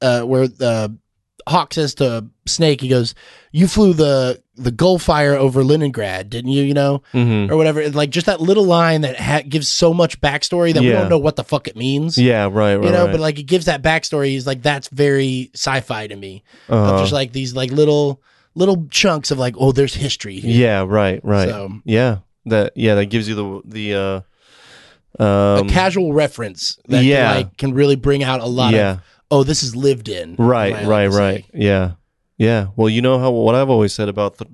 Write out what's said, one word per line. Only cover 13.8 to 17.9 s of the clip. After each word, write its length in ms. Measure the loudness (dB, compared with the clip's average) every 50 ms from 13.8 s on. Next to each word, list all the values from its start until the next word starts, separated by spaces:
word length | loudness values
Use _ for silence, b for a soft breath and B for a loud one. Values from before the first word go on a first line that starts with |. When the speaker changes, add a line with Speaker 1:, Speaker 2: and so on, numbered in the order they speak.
| 0
Speaker 1:
backstory. 460 | 0 0 0 -2 -4 -4 -2 -2 -2
He's 180 | -2 -4 -4
like, 160 | -6 -6 -4 -2
"That's 260 | -2 -4 -4 -6 -8
very 640 | -2 0 2 2 2 2 0 0 -2 -4 -6 -10 _
sci-fi 520 | -8 -6 -4 -4 -4 -4 -6 -8 -10 -10 -12
to 60 | -14
me." 300 | -14 -16 -16 -16 -18 b b b b b -2
Of 60 | 0 2
Speaker 2:
Uh-huh. 200 | 2 2 2 2
Speaker 1:
just, 120 | 2 0 0
like, 200 | -2 -4 -4 -6
these, 220 | -8 -8 -6 -6
like, 180 | -6 -4 -2 0
little, 480 | 2 2 4